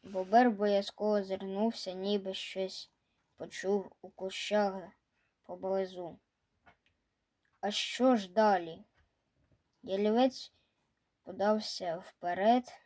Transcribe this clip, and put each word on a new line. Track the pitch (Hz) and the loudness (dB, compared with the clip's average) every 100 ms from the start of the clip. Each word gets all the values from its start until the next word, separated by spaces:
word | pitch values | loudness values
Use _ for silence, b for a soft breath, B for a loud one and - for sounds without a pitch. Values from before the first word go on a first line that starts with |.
Бобер | - 196 185 220 247 | -8 -6 4 6 6
боязко | 202 208 202 202 - 208 | 4 2 0 -2 -4 0
озирнувся, | 208 190 190 196 190 226 226 - | 0 -2 -6 -6 -2 -2 -2 -10
ніби | 185 196 208 190 | -6 -2 -2 -2
щось | 190 - 190 190 - - _ _ _ _ _ | -8 -8 -6 -6 -6 -14 _ _ _ _ _
почув | 170 - 190 202 180 _ | -14 -8 -2 -2 -4 _
у | 185 | -20
кущах | - 185 - - 208 202 190 175 _ _ _ _ _ | -10 -10 -8 -2 0 0 -2 -12 _ _ _ _ _
поблизу. | - 180 185 190 190 185 175 - _ _ _ _ _ _ _ _ _ _ _ _ _ _ | -18 -10 -4 -2 -2 -6 -12 -14 _ _ _ _ _ _ _ _ _ _ _ _ _ _
«А | 196 | -4
що | 208 - - 254 240 | -4 -6 2 4 4
ж | 190 | 2
далі?» | 180 214 190 165 170 - _ _ _ _ _ _ _ _ _ | 4 4 4 0 -12 -18 _ _ _ _ _ _ _ _ _
Ялівець | - 190 208 226 262 262 - _ _ _ _ _ _ _ | -4 0 4 6 4 2 -12 _ _ _ _ _ _ _
подався | - 185 202 214 214 - 180 165 | -16 0 2 2 0 -6 -6 -6
вперед | 185 _ 175 175 208 247 247 - | -10 _ -6 2 4 4 2 -18